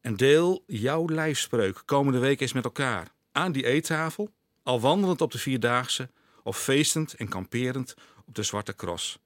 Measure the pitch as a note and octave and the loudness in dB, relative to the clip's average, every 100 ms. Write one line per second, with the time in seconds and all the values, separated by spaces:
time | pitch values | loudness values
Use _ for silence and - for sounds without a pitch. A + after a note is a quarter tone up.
0 | A#2+ G#2 C3 D3+ F3 F#3 _ A2 A#2 D#3 | -4 2 6 6 6 0 _ -4 -2 0
1 | E3+ D#3+ D#3 C#3+ - A#2+ G2 G2 - C#3 | -2 -2 -2 -2 -2 0 0 -2 0 2
2 | C#3 B2+ C3 C#3 - C3 A#2+ - C#3 G#2 | 4 4 2 2 0 -2 -4 -2 -2 -2
3 | E2+ _ _ - F#3 C3+ B2 C#3 D#3+ D#3 | -8 _ _ -4 -2 0 2 0 0 -4
4 | D#3+ - G#3 _ _ _ - B2+ B2 F3 | -4 -6 -10 _ _ _ -2 2 4 4
5 | G3 F3 D#3 A2+ - C3 A#2+ A#2+ B2+ - | 2 2 0 -2 -4 0 2 0 0 -4
6 | B2+ _ _ _ - F#2+ - C#3 D3+ D#3+ | -6 _ _ _ -8 -6 0 2 2 0
7 | D#3 - G#2+ F#2+ F#2 A#2+ B2+ C3 B2 - | -4 -6 -8 -6 -6 -4 -2 -4 -8 -12
8 | - - - A#2 G#2+ G#2 G#2 G#2 F2+ E2+ | -20 -20 -14 -6 -4 -4 -6 -8 -6 -6
9 | - - | -8 -10